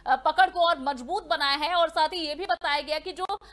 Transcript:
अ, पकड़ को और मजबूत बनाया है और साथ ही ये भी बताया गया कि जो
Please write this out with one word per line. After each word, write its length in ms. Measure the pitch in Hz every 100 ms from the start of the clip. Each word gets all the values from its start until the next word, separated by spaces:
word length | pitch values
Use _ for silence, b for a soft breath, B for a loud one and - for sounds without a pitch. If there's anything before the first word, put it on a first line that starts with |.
| -
अ, 100 | 254
पकड़ 340 | 311 311 370
को 100 | 349
और 160 | 339 320
मजबूत 500 | 262 262 247 381 330
बनाया 280 | 320 285 277
है 180 | 302
और 140 | 349 330
साथ 200 | 330 311
ही 200 | 359 311
ये 60 |
भी 120 | 302 370
बताया 340 | 349 311 294
गया 180 | 302 302
कि 140 | 359
जो 140 | 320 370 403 b